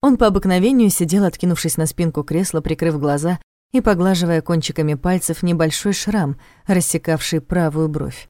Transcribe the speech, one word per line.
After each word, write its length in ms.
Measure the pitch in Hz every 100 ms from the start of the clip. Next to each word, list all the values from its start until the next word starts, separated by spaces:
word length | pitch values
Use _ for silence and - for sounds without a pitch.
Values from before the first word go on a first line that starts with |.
он 160 | 277 247
по 100 | 220
обыкновению 600 | 196 190 180 208 269 214
сидел, 380 | - 170 190 190
откинувшись 500 | - 180 170 165 160
на 80 |
спинку 380 | 160 - 170 151
кресла, 400 | 143 160 190 160
прикрыв 360 | 147 160 165 151
глаза 400 | 147 143 160 180 - _ _
и 100 | 254
поглаживая 580 | 220 185 185 185 170 165
кончиками 540 | 156 165 - 160 151
пальцев 480 | 147 180 185 - 160
небольшой 500 | 175 170 160 - 202
шрам, 460 | 190 - 208 147 139 - _ -
рассекавший 760 | 185 165 160 - 160 - 160
правую 480 | - 175 160 151 160
бровь. 380 | 151 143 - -